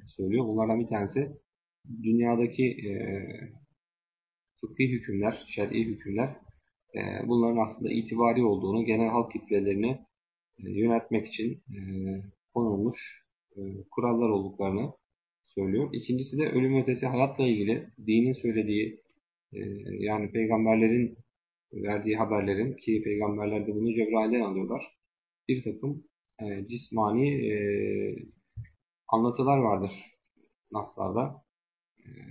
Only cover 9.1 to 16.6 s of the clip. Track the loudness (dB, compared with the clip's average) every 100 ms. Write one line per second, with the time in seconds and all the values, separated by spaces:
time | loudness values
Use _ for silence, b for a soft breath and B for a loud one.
9.1 | 2 0 -6 0 2 2 2 0 -2 -8
10.1 | _ _ _ _ -14 -6 0 2 2 2
11.1 | -2 -2 -6 -6 -6 -12 -12 -8 -6 -4
12.1 | -6 -10 _ _ -2 0 0 -2 -4 -14
13.1 | -18 _ _ _ -14 -12 -12 -8 -2 0
14.1 | 2 2 2 -2 -4 -2 0 -4 -8 _
15.1 | _ _ _ _ -4 0 0 -2 -4 -2
16.1 | -4 -2 -2 0 2